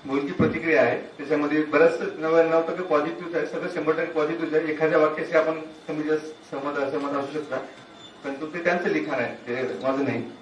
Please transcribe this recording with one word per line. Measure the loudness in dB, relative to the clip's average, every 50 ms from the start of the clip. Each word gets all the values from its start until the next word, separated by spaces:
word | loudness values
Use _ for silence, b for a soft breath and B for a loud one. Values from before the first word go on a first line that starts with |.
| -4
बोलकी | -2 -2 -2 -2 -2
प्रतिक्रिया | 0 2 2 2 2 -2 0 4 4 6
आहे. | 6 4 2 -2
त्याच्यामध्ये | -6 -12 -12 -12 -2 0 0 2 2 2 2 0
बऱ्याच | 2 2 6 6 6 6 6 2 -4 -6 -6 -4
नव्याण्णव | 0 4 6 6 6 6 4 2
टक्के | 2 2 -2 -4
पॉझिटिव्ह | -2 2 2 2 2 0 -4 -6 -8 -4 -2
आहे, | -2 -2
सगळं | -2 -4 -6 -6 -4 -4
शंभर | -2 0 0
टक्के | 0 0 -2 -2
पॉझिटिव्ह | 0 0 0 0 0 -2 -2 0 0
आहे. | 0 0 0
एखाद्या | 0 0 2 4 4 4
वाक्याशी | 4 4 2 -2 -4 2 2
आपण | 2 2 2 -2 -4 -8 -12 -16 -14 -10 -8
कमी | -6 -4
जास्त | 0 0 -2 -2 -2 -8 -14 -16 -14 -10
सहमत, | -10 -6 -6 -4 -2 -2
असहमत | -2 -2 -2 -2 -2 -2 -2 -4
असू | -4 -4
शकता, | -6 -8 -6 -4 -6 -6 -6 -10 -16 -18 -20 -20 -20 -20 -20 -20 -20 -10 -8
पण | -8 -6
तो | -6 -8
ते | -8 -8 -2 0
त्यांचं | 0 0 2 0 0
लिखाण | 0 0 -2 -2 -2 -2
आहे, | -2 -4 -6
ते | -10 -8 -6 -4 -4 -4 -4 -4 -2
माझं | -2 0 0 2 0
नाही. | 0 -2 -4 -6 -8 -12 -18